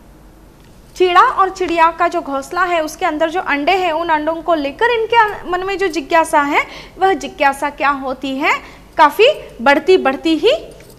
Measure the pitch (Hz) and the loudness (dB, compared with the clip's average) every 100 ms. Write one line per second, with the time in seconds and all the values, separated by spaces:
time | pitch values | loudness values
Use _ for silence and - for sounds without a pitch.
0 | - - - - - - - - - - | -20 -20 -20 -20 -20 -20 -20 -20 -20 -2
1 | 359 349 440 - 381 381 370 339 330 330 | 2 4 4 2 -2 -2 -4 2 0 2
2 | 349 349 302 277 269 349 359 339 311 311 | -2 -2 -4 -8 -6 -4 -2 -2 -4 -4
3 | 359 302 320 330 - 285 294 381 359 311 | -4 -2 -2 -2 -4 -2 0 0 0 -2
4 | 339 311 302 330 330 330 277 277 466 480 | -2 -2 -2 -4 -2 -2 -2 -2 0 0
5 | 440 466 427 403 - 359 381 392 392 320 | 0 2 2 -2 -6 -4 -4 -2 -2 -4
6 | 269 330 320 311 285 349 554 - - - | 0 0 2 0 0 -2 -2 -8 -18 -2
7 | 381 330 277 - 285 269 294 285 285 277 | 0 0 -4 -2 0 0 -6 -2 -2 -2
8 | 269 269 277 262 320 539 - - - - | -6 -8 -8 -4 -2 -2 -6 -20 -8 2
9 | 302 302 466 605 - - 233 285 302 370 | 4 6 4 2 -6 -2 2 4 4 4
10 | 262 262 330 320 392 640 - - - | 4 -2 -2 0 2 0 -4 -20 -20